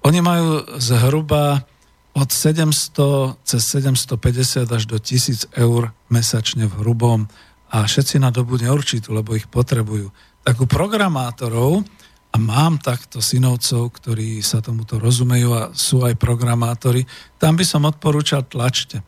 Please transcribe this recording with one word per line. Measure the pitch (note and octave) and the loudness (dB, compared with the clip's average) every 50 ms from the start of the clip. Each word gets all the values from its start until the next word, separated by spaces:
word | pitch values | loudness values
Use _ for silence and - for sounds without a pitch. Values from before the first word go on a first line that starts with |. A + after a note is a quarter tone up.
| - | 4
Oni | C#3+ D#3 F3+ | 4 4 4
majú | E3+ F3 F3 E3+ E3 D#3+ D#3 D3 - - - | 4 2 2 2 2 2 0 -2 -4 -8 -8
zhruba | - B2 A#2 B2 A#2 A#2 B2+ C#3 D#3 D#3 D3 D3+ D3 D3 C#3+ C#3+ C#3 C3 _ _ _ _ _ _ _ _ _ _ C#3+ | -6 -2 0 2 4 4 4 2 0 0 0 2 2 2 2 0 0 -2 _ _ _ _ _ _ _ _ _ _ -2
od | C#3 B2+ - | -2 -2 -2
sedemsto, | - - D#3 D#3 D#3+ D#3+ D#3 D3 - - - _ - C#3+ C#3 C#3+ C#3 C3+ C3 - _ _ | 0 2 2 2 2 2 0 0 0 -4 -4 _ 0 2 2 2 0 0 -2 -4 _ _
cez | - - A#2 A2 - | -2 -2 0 0 0
sedemstopäťdesiat | - C#3+ C3+ C#3 C3 B2 - - - A2 - C3+ B2 B2 B2+ B2 - C3 B2 A#2 A#2+ | -2 0 0 2 0 0 -2 -4 -6 -2 0 0 0 0 -2 -2 0 -2 -2 -2 -2
až | A#2 G#2+ A2 | -2 -2 -2
do | A#2 G#2+ | -4 -6
tisíc | - - B2+ B2 - - A#2+ G#2+ - - - | -4 -2 -2 0 0 0 -2 -4 -6 -8 -2
eur | - A#2+ A#2 A#2 A#2+ A#2 A2 - _ _ _ | 2 2 4 4 2 0 -2 -6 _ _ _
mesačne | A#2 A#2 A#2 - - A2 G#2+ - - - A2+ | 0 2 2 2 -2 -2 -2 -2 -2 -2 -2
v | G#2 F2+ G2 | -2 -2 -2
hrubom | G#2+ A2+ A#2+ A2+ A#2+ A#2+ A#2 A2 G#2+ G#2+ - - - - _ _ _ _ | 0 0 0 2 2 2 2 2 0 -4 -8 -20 -20 -20 _ _ _ _
a | - A2 G#2+ | -2 -2 0
všetci | G#2+ - - C#3+ - - C#3 | 2 2 0 0 2 2 2
na | C3+ B2+ A#2 | 2 2 2
dobu | B2 B2 A#2+ B2+ B2 | 0 -2 -2 -2 -2
neurčitú, | A#2 A#2+ C#3 D3 C#3 - - A#2 G#2+ - A2 | 0 0 0 0 0 -2 -4 -6 -6 -4 -4
lebo | A2 G#2+ G#2+ A2+ G#2+ | -4 -2 -2 -4 -4
ich | - | -4
potrebujú. | - - A#2+ B2 - C#3 A#2+ A2 G#2+ G#2+ G#2+ G2+ G2 _ _ - _ _ _ | -4 -2 -2 0 0 0 -2 -2 -2 -4 -6 -6 -8 _ _ -20 _ _ _
Tak | _ - B2 A2+ | _ 0 2 2
u | C3 | 2
programátorov, | A#2+ - - F3 G3+ A3 G#3+ G3+ F#3+ D#3+ C3 B2+ A#2+ A#2 - B2+ A#2 A2+ A#2 B2 C#3 E3 G3+ G3+ - - _ - - _ _ _ _ - | 0 2 0 0 0 0 0 0 0 0 -2 -4 -6 -6 -6 -6 -4 0 2 2 2 2 2 0 -4 -10 _ -20 -20 _ _ _ _ -2
a | A2 | 0
mám | A2 A2+ G#2+ C3 D3+ E3 D#3+ C#3+ | 0 2 2 2 2 2 2 0
takto | - B2+ B2 B2 - _ - A#2 | -2 -4 -4 -4 -8 _ -8 -6
synovcov, | G#2+ - - B2+ B2+ B2+ B2 A#2 - - C#3 A#2 A#2+ A#2+ - - | -4 -2 0 2 2 2 0 0 -2 -2 -2 -2 -2 -4 -8 -10
ktorí | - - A2+ G#2+ A2 A2 A2 A2 | -6 -6 -4 -4 -4 -6 -6 -4
sa | G2+ - - A2 | -4 -2 -2 -2
tomuto | A2 - A2+ A2+ A2+ - - A2 | -2 -2 -6 -6 -6 -4 -6 -2
rozumejú | G#2+ A#2 B2 A#2+ B2+ B2 B2 B2 A#2+ A#2+ A#2+ | 0 2 2 2 2 2 2 2 2 2 0
a | A#2 A2 - | -2 -2 -6
sú | - - - - - B2+ | -6 -4 -2 0 2 2
aj | B2+ B2 A#2 A#2 | 2 2 0 0
programátori, | - A#2+ A#2+ A#2 B2 A#2+ A#2+ A#2 A#2 A#2 A#2+ A#2 - C3 B2 B2+ C3 - - - - - _ _ | 0 0 0 0 0 0 0 0 0 -2 -4 -2 -2 0 0 0 -2 -4 -8 -20 -20 -20 _ _
tam | - D#3 D#3+ | 2 2 4
by | E3 | 2
som | F#3 E3+ - D3+ C#3+ | 0 0 0 2 2
odporúčal, | D#3 D3+ - - D#3 D3 D3 D3 - D#3 C#3+ B2+ - | 0 0 0 -2 0 0 0 0 0 -2 -2 -4 -4
tlačte. | - B2+ A#2+ B2+ B2 - - - - A2 F#2+ | -6 -2 -2 -2 -2 -2 -6 -6 -10 -12 -12